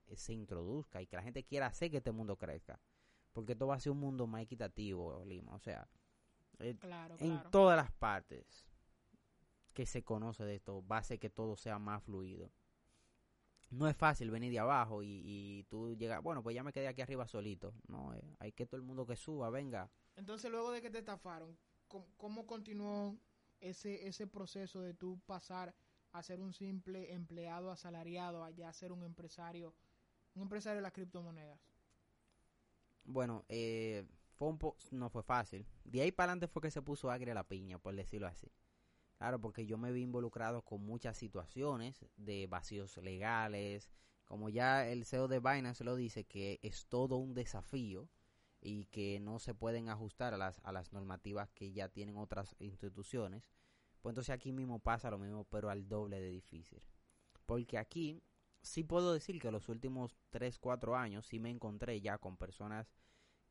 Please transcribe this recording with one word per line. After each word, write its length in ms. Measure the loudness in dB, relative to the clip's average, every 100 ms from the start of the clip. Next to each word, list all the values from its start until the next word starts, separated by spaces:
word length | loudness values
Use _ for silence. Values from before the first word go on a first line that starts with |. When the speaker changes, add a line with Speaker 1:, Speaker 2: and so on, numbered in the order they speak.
| -12
Speaker 1:
eh, 80 | -10
se 160 | -6
introduzca 680 | -6 -4 -4 -2 -2 -4 -8
y 40 | -6
que 120 | -6
la 40 |
gente 220 | -6 -6
quiera 240 | -2 0 0
hacer 240 | 0 0
que 60 | 0
este 160 | 0
mundo 240 | 0 -2 -2
crezca. 420 | -4 -6 -8 -14 _ _ _ _ _
Porque 180 | -6 -2
esto 160 | 2 2
va 80 | 4
a 40 |
ser 100 | 2
un 80 | 2
mundo 260 | 2 2 2
más 160 | 0
equitativo, 800 | -4 -2 -4 -2 -2 0 -2 -4 -6
Lima. 280 | -8 -8
O 60 | -8
sea, 260 | -6 -6 -8 -18 _ _ _ _ _ -6
eh, 180 | -4 -4
Speaker 2:
Claro, 360 | -6 -8 -8 0
Speaker 1:
en 160 | 2
Speaker 2:
claro. 160 | 2 8
Speaker 1:
todas 240 | 12 12 12
las 160 | 8
partes 720 | 4 2 2 -2 -12 -14 -20 -20 -20 _ _ _ -20 _ _ _ _ -10
que 120 | -2 0
se 180 | 0
conoce 400 | 0 0 0 -2
de 120 | -2 -4
esto, 300 | -4 -6 0
va 100 | 0
a 20 |
hacer 200 | 2 -2
que 100 | -2
todo 260 | -2 -2 -2
sea 240 | -2 -2
más 240 | 0 -2
fluido. 480 | -2 -4 -4 -8 -10 -14 _ _ _ _ _ _ _ _ _ _ -6
No 160 | 4 6
es 100 | 8
fácil 320 | 8 6 2
venir 220 | 0 2
de 80 | 4
abajo 420 | 6 6 6 0
y, 200 | -4 -6 -6
y 380 | -6 -6 -8
tú 320 | -6 -4 -4 -2
llegas, 260 | 0 0
"Bueno, 220 | -2 -2
pues 100 | -2
ya 100 | -2
me 80 | -2
quedé 160 | -2 -2
aquí 140 | -2
arriba 260 | -2 -2 -2
solito". 460 | -2 -2 -4 -6 -10 -10
No, 260 | -8 -6
eh, 80 | -8 -10 -10
hay 140 | -8
que 160 | -6 -4
todo 100 | -6
el 60 |
mundo 240 | -6 -4 -2
que 80 | -4
suba, 340 | -4 -2 0
venga. 400 | 0 -2 -4 -6 -10 _ -12
Speaker 2:
Entonces, 360 | -8 -6 -2
luego 180 | 0 0
de 140 | -2
que 80 | -4
te 80 | -6
estafaron, 580 | -6 -6 -6 -8 -10 -14 _ _ -14
¿cómo, 180 | -12 -12 -10
cómo 280 | -6 -6 -6
continuó 720 | -6 -4 -2 0 2 0 -2 -10 _ _ _
ese, 460 | -8 -6 -4 -4 -4
ese 200 | -6 -6
proceso 540 | -6 -6 -6 -6 -4
de 120 | -6
tú 260 | -4 -6 -6 -6
pasar 480 | -8 -6 -6 -6 -8 _ _ _
a 100 | -10
ser 180 | -8 -6
un 140 | -6
simple 600 | -4 -4 -4 -4 -6 -6
empleado 580 | -6 -6 -6 -6 -4 -4
asalariado, 720 | -6 -8 -8 -4 -4 -2 -4
a 80 | -6
ya 200 | -8 -10
ser 180 | -8 -8
un 100 | -6
empresario, 720 | -6 -8 -10 -10 -8 -8 -10 -12 -20 _ _ _ _ -8
un 80 |
empresario 320 | -4 -2 0 0
de 80 |
las 100 | 0
criptomonedas? 640 | -4 -6 -6 -8 -10 -12 -16 -20 _ _ _ _ _ _ _ _ _ _ _ _ _ -2
Speaker 1:
Bueno, 400 | 0 2 0 -2
eh, 560 | 0 0 0 0 -2 -6 -14 -16 -2
fue 100 | 0
un 80 | 2
po-, 200 | -2 -2 -6
no 180 | -4 -2
fue 140 | -2
fácil. 420 | 2 4 2 -4 -10 -14
De 180 | -2 4
ahí 100 | 4
para 200 | 6 4
adelante 160 | 2 0
fue 140 | 0
que 100 | -2
se 100 | -2
puso 280 | -2 0 0
agria 240 | 0 0
la 140 | -2 -2
piña, 300 | -4 -6 -6
por 160 | -4 -2
decirlo 320 | -2 -2 -4
así. 240 | -6 -12 -18 _ _ _ _ _ -4
Claro, 220 | 0 2
porque 260 | 0 -2 -2
yo 120 | 0
me 140 | 2
vi 100 | 2
involucrado 640 | 2 2 0 0 0 0
con 200 | -2 -4
muchas 340 | -2 -2 -2 -4
situaciones 880 | -4 -4 -4 0 2 2 -2 -8 -14 -10
de 300 | -4 -2 -2
vacíos 500 | -2 -4 -4 -4 -6
legales. 920 | -6 0 2 4 4 0 -2 -2 -8 -18 -20 _ -10
Como 240 | -4 0
ya 380 | 4 8 8 6
el 180 | 0 2
C 120 | 2
E 20 |
O 80 | 4
de 120 | 6
Binance 440 | 6 6 2 -2
lo 120 | 0 0
dice, 300 | 0 -2 -6
que 340 | -2 -2 -2
es 260 | -4 -6 0
todo 300 | 2 4 4
un 160 | 2
desafío 760 | -2 -2 -4 -2 -2 -2 -4 -8 _ _ _ _ _
y 240 | -4 -4 -4
que 340 | -2 0 0
no 200 | 0 -4
se 140 | -4
pueden 360 | -2 0 2 0
ajustar 440 | -2 -4 -2 0
a 40 | 2
las, 220 | 0 -2
a 80 | -4
las 220 | -4 -4
normativas 580 | -6 -4 -4 -4 -2 -4
que 200 | -6 -6
ya 180 | -4 -4
tienen 280 | -4 -6 -6
otras 380 | -4 -2 -4 -6
instituciones. 920 | -10 -6 -6 -6 -4 -2 -2 -4 -14 _ -20 _ _ -8
Pues 120 | -4
entonces 200 | -2 -2
aquí 180 | -2 -2
mismo 280 | -2 -2 2
pasa 320 | 4 4 2
lo 60 | -2
mismo, 280 | -2 -6 -4
pero 240 | 0 0
al 180 | 0 0
doble 320 | 0 0 -2
de 100 | -4
difícil. 520 | -6 -8 -14 -14 -16 -18 -20 -20 -20 _ -10 0
Porque 320 | 0 2 0
aquí 440 | 0 0 0 -2 -12 _ _ -14
sí 220 | -4 -2
puedo 300 | 4 6 8
decir 260 | 6 2 -2
que 120 | 0
los 180 | 0 0
últimos 480 | -2 -2 0 -2 -6 _
tres, 280 | -2 -2 0
cuatro 380 | 2 2 4 4
años 300 | 4 0 -4
sí 120 | -2
me 100 | -2
encontré 520 | -2 -4 -2 0 2
ya 160 | 2 0
con 180 | -2 -6
personas 560 | -6 -6 -4 -4 -6 -12 -20 -20 -20 _ _